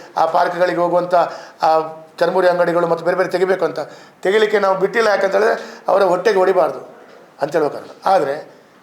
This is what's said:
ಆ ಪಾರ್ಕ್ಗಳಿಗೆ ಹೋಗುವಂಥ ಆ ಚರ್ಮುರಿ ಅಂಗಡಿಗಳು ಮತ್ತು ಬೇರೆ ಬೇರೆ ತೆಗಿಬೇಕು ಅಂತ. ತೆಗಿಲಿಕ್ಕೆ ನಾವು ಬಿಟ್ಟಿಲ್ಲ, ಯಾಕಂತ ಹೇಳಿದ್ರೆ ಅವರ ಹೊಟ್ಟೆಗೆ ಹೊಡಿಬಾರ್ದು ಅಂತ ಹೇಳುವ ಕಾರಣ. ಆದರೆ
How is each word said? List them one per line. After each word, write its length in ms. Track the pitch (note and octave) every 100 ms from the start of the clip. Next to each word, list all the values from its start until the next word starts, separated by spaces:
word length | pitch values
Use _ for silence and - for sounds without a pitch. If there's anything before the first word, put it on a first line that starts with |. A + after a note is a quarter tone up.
| - -
ಆ 100 | D#3+
ಪಾರ್ಕ್ಗಳಿಗೆ 520 | F3 F3 E3+ F3+ E3+
ಹೋಗುವಂಥ 360 | F3 F3 F3 F3 E3 - - -
ಆ 260 | E3 D#3+ D#3 - - -
ಚರ್ಮುರಿ 300 | E3+ F#3+ F3+
ಅಂಗಡಿಗಳು 380 | F3 E3+ E3+ E3+
ಮತ್ತು 180 | E3
ಬೇರೆ 120 | D#3+ F3+
ಬೇರೆ 120 | F3
ತೆಗಿಬೇಕು 360 | F3+ F#3 F#3
ಅಂತ. 140 | D#3+ C#3+ C#3+ - - -
ತೆಗಿಲಿಕ್ಕೆ 360 | F#3 G#3+ G#3+ G#3
ನಾವು 200 | G3 F#3
ಬಿಟ್ಟಿಲ್ಲ, 300 | F#3+ A#3 A3
ಯಾಕಂತ 240 | G3 G3
ಹೇಳಿದ್ರೆ 500 | G3 A3 A3+ - - -
ಅವರ 140 | F#3
ಹೊಟ್ಟೆಗೆ 360 | F#3+ F3+ A3 F#3+
ಹೊಡಿಬಾರ್ದು 580 | F#3 F#3 D3+ C3 - - - - - -
ಅಂತ 120 | C#3+
ಹೇಳುವ 160 | E3+ C#3+
ಕಾರಣ. 180 | A#2+ G2 - F#3
ಆದರೆ 460 | F#3+ C#3 D3 - - - _